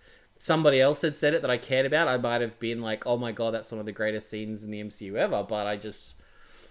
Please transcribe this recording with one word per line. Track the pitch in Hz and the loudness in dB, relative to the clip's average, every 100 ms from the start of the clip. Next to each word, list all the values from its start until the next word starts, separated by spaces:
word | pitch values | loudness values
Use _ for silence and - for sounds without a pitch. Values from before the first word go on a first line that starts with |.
| - - _ - | -20 -20 _ -6
somebody | - 160 151 135 | 0 4 6 6
else | 135 147 | 6 4
had | 160 139 | 0 2
said | 151 | 2
it | 160 | 2
that | 143 | 2
I | 123 | 0
cared | - 131 135 | 0 0 2
about, | 151 160 | 2 2
I | 127 | 2
might | 120 120 | 2 0
have | 117 - | -2 -4
been | 117 117 | -4 -4
like, | 113 110 127 | -4 -2 0
"Oh | 120 | 0
my | 120 | -2
God, | 110 113 113 | -2 -2 -2
that's | - | -6
one | 110 | -8
of | 107 | -6
the | |
greatest | 101 107 107 - | -2 -2 -2 -6
scenes | 107 107 107 | -8 -6 -8
in | 107 | -8
the | 107 | -8
M | 104 | -8
C | - 98 | -10 -6
U | 107 | 0
ever." | 196 120 | 0 0
But | 98 107 101 | -2 -2 -2
I | 104 | -4
just, | 107 - - - - - - - - | -8 -12 -14 -18 -20 -20 -20 -20 -20